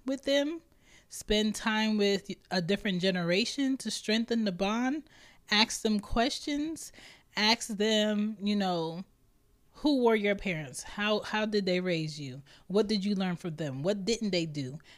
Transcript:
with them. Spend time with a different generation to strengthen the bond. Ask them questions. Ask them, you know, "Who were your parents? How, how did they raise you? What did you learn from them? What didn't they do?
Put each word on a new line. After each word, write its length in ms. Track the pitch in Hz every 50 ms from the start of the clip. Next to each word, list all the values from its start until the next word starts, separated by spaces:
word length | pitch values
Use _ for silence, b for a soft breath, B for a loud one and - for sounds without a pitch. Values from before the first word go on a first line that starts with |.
| -
with 200 | 262 277 269 -
them. 360 | 277 277 285 285 302 339 330 - _ b b b b b b b b
Spend 460 | - - - - 208 214 214 220 208
time 420 | - - 226 214 214 220 220 214
with 340 | 208 202 202 202 190 - - 185 - _ -
a 100 | 185 190
different 400 | 170 160 202 196 - 208 185 180
generation 760 | 185 190 185 180 170 170 175 196 233 - - 277 277 262 269 -
to 120 | - 220
strengthen 540 | - - - - 214 226 226 - 233 233 214
the 80 | 202
bond. 520 | 180 175 190 196 220 240 254 262 294 311 - b b b b b b b _ -
Ask 320 | 208 208 220 - - -
them 180 | - 214 214 202
questions. 880 | - - - 233 233 285 - - - 302 294 294 302 320 320 - - - B B B B B B B B -
Ask 320 | 202 214 214 233 - - -
them, 680 | 214 190 208 220 220 214 208 214 208 208 208 214 220 190
you 140 | 196 208 208
know, 480 | 208 190 185 175 170 160 165 165 180 190 _ _ _ _ _ _ _ _ _ _ _ _ _ _
"Who 280 | - - 302 285 254
were 140 | 240 226 226
your 180 | 220 202 202 196
parents? 480 | 202 - 202 170 156 147 127 147 -
How, 380 | - - - 208 208 214 214 208
how 260 | - - - 214 220
did 200 | 220 214 208 190
they 120 | 185 180 180
raise 400 | 180 185 170 160 156 151 147 151
you? 240 | 143 131 123 143 b b b b b
What 220 | b 180 208 220 202
did 160 | 220 196 185
you 100 | 202 208
learn 220 | 190 190 180 175
from 180 | - - 175 151
them? 280 | 151 156 139 131 135 147
What 200 | 190 208 202 185
didn't 260 | 226 233 - 220 202
they 160 | 180 175 165
do? 340 | 160 147 147 131 127 143 - b b b